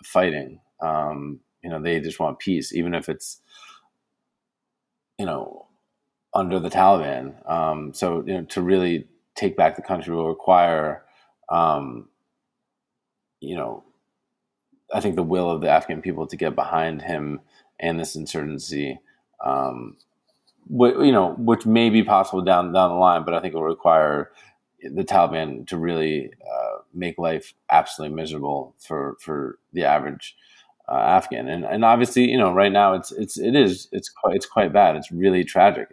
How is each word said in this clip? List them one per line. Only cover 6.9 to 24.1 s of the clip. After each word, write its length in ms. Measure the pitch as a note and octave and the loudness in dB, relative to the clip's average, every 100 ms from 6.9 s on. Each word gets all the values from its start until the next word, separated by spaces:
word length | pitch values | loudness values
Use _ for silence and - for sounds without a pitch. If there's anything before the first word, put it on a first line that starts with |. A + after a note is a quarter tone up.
| F#2+ D2 B1+ C2+ C#2 - | 4 2 -6 -10 -12 -6
Um, 420 | E2 D#2+ D#2 D2+ | -2 -2 -4 -8
so, 320 | - F2+ E2 | -4 -4 -2
you 100 | - | -4
know, 100 | F#2 | -6
to 180 | D#2+ - | -6 -4
really 460 | F2+ F#2+ F2+ E2+ - _ _ | 0 2 2 -2 -6 _ _
take 220 | - G2 - | -4 -4 2
back 200 | E2+ - | 2 0
the 60 | |
country 320 | - F2+ E2+ | -6 -6 -4
will 140 | E2 D#2+ | -2 -2
require, 760 | D#2+ - F2+ F2 D#2+ D#2 D2+ _ _ _ _ - | -2 4 6 6 2 -2 -6 _ _ _ _ -4
um, 580 | E2+ E2 D2+ C2+ A#1+ G1+ _ _ _ _ _ _ _ _ _ _ _ _ _ | 0 2 0 -6 -14 -18 _ _ _ _ _ _ _ _ _ _ _ _ _
you 160 | C2+ F2 | -12 -8
know, 280 | A#1+ A1 - _ _ _ _ _ _ _ _ _ - | -8 -10 -18 _ _ _ _ _ _ _ _ _ -4
I 60 | - | -2
think 160 | G#2 E2+ | 0 -2
the 60 | |
will 280 | D#2+ F2+ F2 | 0 0 0
of 100 | D#2+ | 0
the 80 | D2+ | 4
Afghan 340 | D#2+ - D#2+ | 2 2 -8
people 240 | F#2 D#2+ D#2 | -6 -8 -8
to 80 | D#2 | -4
get 180 | D#2+ | -4
behind 480 | C#2 C#2 D#2+ D#2+ D2+ | -2 -2 -2 -2 -6
him 380 | F#2 D#2 D2 D2 _ _ _ - | -8 -6 -6 -10 _ _ _ -8
and 200 | E2 E2+ | -6 -4
this 160 | D#2+ | -6
insurgency, 840 | D#2 D2+ E2 D2 C#2 - D2 C#2+ - _ _ _ - | -10 -10 -8 -8 -8 -8 -8 -8 -10 _ _ _ -10
um, 520 | - C2+ C2+ B1 A#1 - _ _ _ _ _ _ - | -4 -2 -4 -8 -14 -20 _ _ _ _ _ _ -6
wh-, 360 | A#2+ B2 - | 4 4 6
you 80 | C#3+ | 4
know, 220 | A2+ F2+ D2 | 4 2 0
which 280 | A#2 A2+ A2 | 2 2 4
may 240 | A2+ A#2 | 4 6
be 120 | A2 | 4
possible 400 | G#2 G2 F#2+ F#2+ | 4 4 2 -2
down, 300 | F2+ F2+ F2+ | 2 2 4
down 180 | F#2 F2+ | 2 2
the 60 | F2 | 4
line, 280 | F#2 E2+ | 4 4
but 100 | D#2+ | 0
I 60 | E2+ | -4
think 140 | F2+ | -4
it 20 | D#2+ | -4
will 80 | |
require 680 | D#2 E2 F2 D#2+ D2+ | -4 0 4 4 4